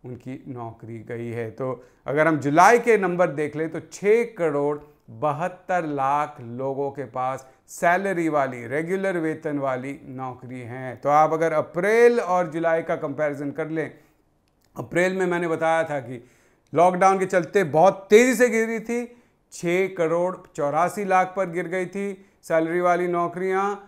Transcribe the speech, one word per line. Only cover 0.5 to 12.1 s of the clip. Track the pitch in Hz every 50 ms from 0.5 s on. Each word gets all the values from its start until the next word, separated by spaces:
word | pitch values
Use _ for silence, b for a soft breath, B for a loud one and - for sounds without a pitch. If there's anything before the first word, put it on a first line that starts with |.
| 131 120 117 113 110 - - 110 117 113
गई | 107 117 123 117 117
है। | 120 113 117 117 113
तो | 110 - 135 131 127 123 b b b b b
अगर | - 135 151 156
हम | 165 160
जुलाई | 147 123 143 143 160 180 208 240 240
के | 240 240 226
नंबर | 202 196 180 175 175 180
देख | 170 147 143 151 147 147
लें, | 147 160 160
तो | - 160
छः | 151 - - - 180 202 214 233 240 226 -
करोड़ | - 175 160 143 143 143 147 151 147 - - _ _ _ -
बहत्तर | 117 110 139 151 143 139 170 185 180 - _ - 185 180 170
लाख | 156 147 139 135 135 143 147 147 147 - -
लोगों | 123 117 120 123 135 135 135 131 143 139
के | 131 147 131
पास | 120 117 127 127 127 135 127 - b b b b
सैलरी | b - - 180 170 175 185 196 196 190 170 170 160
वाली, | 151 147 139 131 127 123 117
रेगुलर | 113 127 151 165 165 190 190 190 196 185
वेतन | 175 160 160 156 156 - 156 147 143
वाली | 139 135 131 127 123 135 139 165 -
नौकरी | 143 131 127 131 127 120 - - 120 127 127
हैं। | 123 113 120 131 131 127 120 110
तो | - 139
आप | 147 151 156 151 156
अगर | 160 165 165 156
अप्रैल | 156 143 - - 170 175 208 220 233 240 240